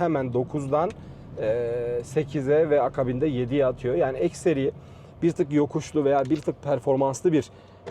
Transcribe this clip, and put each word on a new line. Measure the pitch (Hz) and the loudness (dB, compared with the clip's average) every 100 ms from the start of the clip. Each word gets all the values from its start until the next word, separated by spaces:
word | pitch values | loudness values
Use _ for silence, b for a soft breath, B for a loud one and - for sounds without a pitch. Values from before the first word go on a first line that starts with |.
hemen | 170 151 131 | 0 0 0
dokuzdan, | 123 127 151 139 147 170 - B B B - | -2 -2 -4 -2 0 0 -4 B B B -6
e, | 110 117 117 120 120 120 | -2 -2 -2 -4 -4 -4
sekize | 123 147 143 147 131 151 165 | -2 -2 -2 -2 2 4 4
ve | 147 | 4
akabinde | 131 131 127 127 156 | 2 0 0 0 0
yediye | 123 123 143 131 | 0 0 2 2
atıyor. | 123 123 | 0 0
Yani | 147 139 131 | 0 0 0
ekseri | 175 - 196 143 135 - B B B - | -2 0 0 2 0 -4 B B B -2
bir | 170 | 0
tık | 165 156 | 0 0
yokuşlu | 147 143 160 - 156 | 2 2 0 -4 0
veya | 139 139 | 2 2
bir | 131 156 | 2 -2
tık | 160 151 | -2 -6
performanslı | 143 135 139 135 135 131 180 | -2 -2 2 2 0 0 2
bir, | 156 - B B B - | 2 0 B B B -6